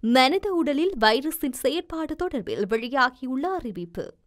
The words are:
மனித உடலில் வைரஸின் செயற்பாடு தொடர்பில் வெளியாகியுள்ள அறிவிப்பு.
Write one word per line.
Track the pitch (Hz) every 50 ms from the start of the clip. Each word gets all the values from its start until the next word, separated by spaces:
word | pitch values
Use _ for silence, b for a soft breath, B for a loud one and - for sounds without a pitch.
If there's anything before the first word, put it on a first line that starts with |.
மனித | - 220 240 262 254 262 330 392 - 415 370 339
உடலில் | 320 269 285 277 330 381 403 240
வைரஸின் | 214 214 226 262 262 320 320 - - 277 254 -
செயற்பாடு | - 269 277 339 359 _ - 320 320 302 311 -
தொடர்பில் | 359 359 - 254 185 - 110 123 208 185
வெளியாகியுள்ள | 226 226 226 240 254 269 254 254 254 _ - 254 262 262 285 359 381 349
அறிவிப்பு. | - 240 190 180 175 170 170 185 - - - _ _